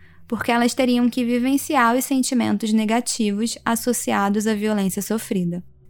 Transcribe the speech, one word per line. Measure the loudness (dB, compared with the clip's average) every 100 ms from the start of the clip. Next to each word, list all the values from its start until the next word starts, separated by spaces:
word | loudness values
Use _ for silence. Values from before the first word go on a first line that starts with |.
| -20 -20 -8
porque | -4 0
elas | 2 2
teriam | 2 2 2 2
que | 0
vivenciar | 0 0 0 0 0 2 4
os | 2 0
sentimentos | 0 0 0 0 0 2
negativos | 2 2 0 -2 -2 -2 0 -4 -4
associados | -2 -2 0 -2 0 0 2 0 0
à |
violência | 0 0 0 0 -2
sofrida. | -4 -4 -2 -2 -2 -4 -10 -20 -2